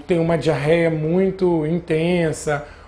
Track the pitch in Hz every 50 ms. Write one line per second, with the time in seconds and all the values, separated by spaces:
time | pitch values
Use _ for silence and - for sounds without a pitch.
0 | - - 180 165 165 170 170 160 - 160 156 135 143 151 170 170 165 165 160 156
1 | 151 160 170 185 190 190 185 190 185 180 170 160 151 156 170 170 - - 160 156
2 | 165 170 180 175 165 156 143 - - 156 147 143 - - - - -